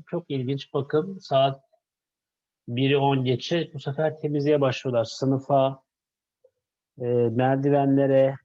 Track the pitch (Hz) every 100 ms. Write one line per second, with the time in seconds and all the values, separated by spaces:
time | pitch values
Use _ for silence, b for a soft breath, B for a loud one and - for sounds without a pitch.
0 | - 170 - 139 123 139 - 143 - 151
1 | 190 95 - 135 139 135 _ _ _ _
2 | _ _ _ _ _ _ - 120 135 143
3 | 139 135 127 127 - 170 156 139 147 135
4 | 156 156 151 147 143 147 135 - 135 117
5 | 110 - 135 135 139 139 135 135 _ _
6 | _ _ _ _ _ _ _ _ _ -
7 | 123 120 117 117 127 135 143 139 139 139
8 | 135 135 135 135